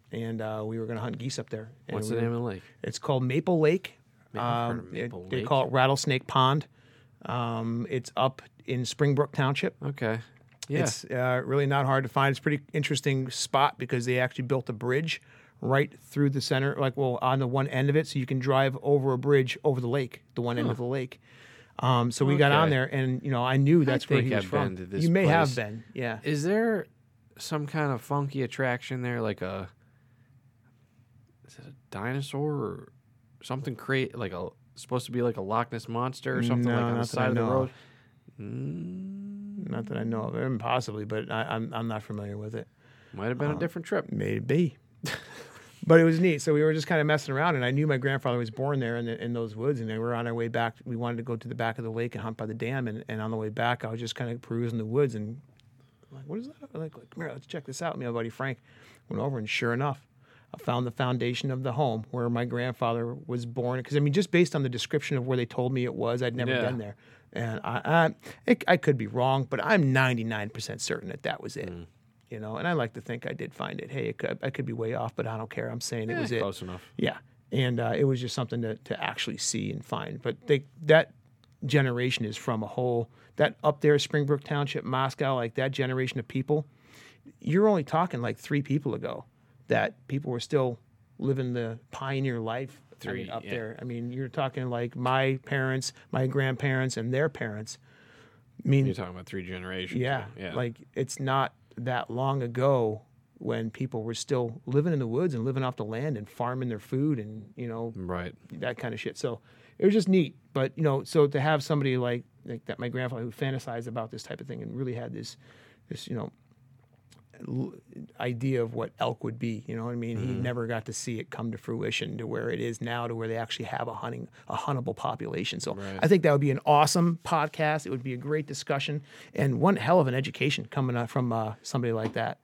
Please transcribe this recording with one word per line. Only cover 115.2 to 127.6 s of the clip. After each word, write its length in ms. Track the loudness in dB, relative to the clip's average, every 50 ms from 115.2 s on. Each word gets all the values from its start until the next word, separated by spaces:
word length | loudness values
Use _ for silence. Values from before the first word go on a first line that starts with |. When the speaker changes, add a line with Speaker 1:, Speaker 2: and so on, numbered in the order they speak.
| -10 -12 -14 -16 -20 -20 -20 -20 -20 -20 -20 _ _ _
Speaker 1:
this, 180 | -12 -10 -8 -6
you 80 | -6
know, 160 | -6 -6 -8 -10 _ _ _ _ _ _ _ -20 _ _ _ _ _ _ _ -20 -20 _ _ -20 -16 -12
l-, 280 | -8 -6 -6 -6 -6 -10 -14 -20 -20 -18 -16 -16 -16 _ -6
idea 440 | -4 -4 -4 -2 -2 0 0 0 0
of 120 | -2 -4
what 180 | -6 -6 -8 -4 -4
elk 240 | -2 -2 -2 -4 -6
would 140 | -8 -6 -4
be, 260 | -4 -4 -4 -6 -8
you 100 | -8 -8
know 80 | -6 -6
what 80 | -6 -6
I 40 |
mean? 200 | -4 -4 -4 -4
He 100 | -4 -2
Speaker 2:
Mm-hmm. 160 | -2 -2 -2 -2
Speaker 1:
never 240 | -2 -2 -2 -4
got 200 | -4 -4 -4 -6
to 60 | -6 -8
see 260 | -8 -6 -6 -6 -6
it 120 | -6 -8
come 220 | -8 -8 -6 -6 -6
to 60 | -6
fruition 580 | -6 -6 -4 -2 -2 -2 -2 -2 -2 -4 -6 -6
to 80 | -6
where 220 | -4 -4 -4 -2 -2
it 100 | -2 -2
is 200 | -2 -4 -4 -4
now, 260 | -4 -4 -4 -4 -4
to 80 | -4 -4
where 140 | -4 -4 -4
they 80 | -4
actually 300 | -4 -4 -6 -6 -8 -6
have 220 | -6 -4 -4 -4 -4
a 60 | -6
hunting, 340 | -6 -8 -8 -8 -8 -10 -12 -16 -16 -10 -6
a 80 | -6
huntable 400 | -4 -2 -2 -2 -2 -2 -4 -6
population. 640 | -4 -4 -4 -4 -4 -6 -6 -6 -4 -4 -4 -6 -6
So 140 | -6 -6 -6
Speaker 2:
Right. 240 | -6 -8 -8 -2 0 4
Speaker 1:
I 60 | 6
think 140 | 6 6 8
that 100 | 6 6
would 80 | 6
be 100 | 6 4
an 100 | 2 2 4
awesome 540 | 6 8 8 8 8 6 4 4 4 2 0 -2
podcast. 640 | 0 2 2 2 0 0 0